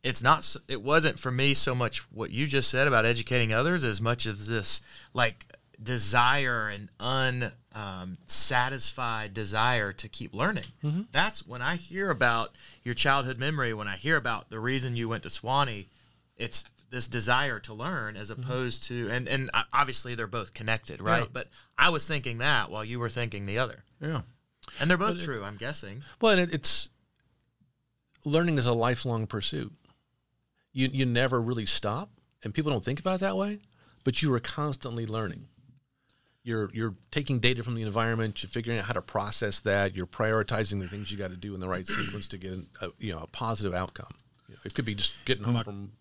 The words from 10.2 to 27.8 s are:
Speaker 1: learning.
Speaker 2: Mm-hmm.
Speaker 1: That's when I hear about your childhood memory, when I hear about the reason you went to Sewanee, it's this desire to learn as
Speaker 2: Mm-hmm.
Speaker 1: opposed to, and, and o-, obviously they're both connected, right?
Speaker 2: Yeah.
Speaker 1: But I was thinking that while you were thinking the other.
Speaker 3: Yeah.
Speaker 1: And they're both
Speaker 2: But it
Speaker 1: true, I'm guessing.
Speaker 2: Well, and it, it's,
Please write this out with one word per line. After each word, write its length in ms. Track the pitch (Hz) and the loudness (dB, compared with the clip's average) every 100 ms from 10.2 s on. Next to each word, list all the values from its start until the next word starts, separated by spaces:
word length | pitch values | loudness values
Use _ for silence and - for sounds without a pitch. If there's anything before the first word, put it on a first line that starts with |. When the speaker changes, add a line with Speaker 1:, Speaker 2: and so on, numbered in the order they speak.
| - | -10
Speaker 1:
learning. 320 | 98 165 185 - - | -2 -2 -2 -8 -6
Speaker 2:
Mm-hmm. 180 | 151 165 220 | -2 -2 0
Speaker 1:
That's 340 | - 202 - - | 0 0 -2 -12
when 140 | 123 | -6
I 140 | 131 175 | -4 -4
hear 320 | 175 180 196 | -6 -4 -2
about 460 | 139 123 117 110 - - - | 4 4 4 0 -8 -20 -10
your 100 | 123 | -6
childhood 440 | 117 143 139 131 120 | 2 4 4 2 -4
memory, 360 | 139 151 123 | -2 0 -2
when 140 | 107 104 | -2 -4
I 100 | 95 | -4
hear 180 | 143 160 | 0 2
about 320 | 120 110 - | 2 -4 -6
the 100 | 110 | -6
reason 360 | 120 135 127 | -2 -2 -2
you 140 | 117 113 | -4 -4
went 140 | 113 | -4
to 60 | 87 | -6
Sewanee, 580 | - 113 139 135 104 98 _ _ _ _ - | -6 0 2 2 -2 -14 _ _ _ _ -10
it's 260 | 117 - - _ _ | -4 -4 -4 _ _
this 180 | 127 117 | -6 -4
desire 520 | 120 107 123 139 110 | -2 2 2 2 -4
to 140 | - | -10
learn 420 | 107 143 165 107 | -8 -6 -4 -6
as 140 | 104 107 | -8 -10
Speaker 2:
Mm-hmm. 120 | 117 | -8
Speaker 1:
opposed 400 | 127 127 123 - | -4 -4 -2 -4
to, 240 | - 120 110 | -4 -4 -2
and, 180 | 120 127 | -2 0
and 220 | 135 131 | -2 0
o-, 80 | 113 117 | -2 2
obviously 420 | 127 139 123 123 | 2 2 0 -4
they're 120 | 117 110 | -6 -4
both 260 | 117 - | -6 -6
connected, 480 | - 110 113 - 73 | -6 -2 -2 -4 -6
right? 220 | 101 113 | 0 0
Speaker 2:
Yeah. 60 | 113 | 0
Speaker 1:
But 140 | 127 - - _ - | -8 -12 -18 _ 4
I 120 | 170 | 4
was 180 | 160 - | 4 0
thinking 300 | 147 123 117 | -2 -4 0
that 320 | 135 131 101 | 2 2 2
while 160 | 107 | -6
you 140 | 110 120 | -6 -4
were 100 | 117 | -4
thinking 360 | 120 117 101 98 | -2 -4 -4 -4
the 100 | 107 | -2
other. 260 | 127 - _ _ | -2 -6 _ _
Speaker 3:
Yeah. 220 | 151 151 - _ _ _ - - | -6 -6 -8 _ _ _ -16 -2
Speaker 1:
And 100 | 156 | 2
they're 80 | 180 | 4
both 180 | 208 | 2
Speaker 2:
But 60 | 175 | 0
it 20 | |
Speaker 1:
true, 180 | 165 120 | -4 -6
I'm 140 | 101 104 | -8 -8
guessing. 460 | 120 151 101 107 147 - | -8 -8 -10 -14 -16 2
Speaker 2:
Well, 120 | 226 | 6
and 80 | 190 | 6
it, 120 | 175 | 4
it's, 360 | 160 - - - _ _ _ _ _ _ _ _ _ | 2 4 2 0 _ _ _ _ _ _ _ _ _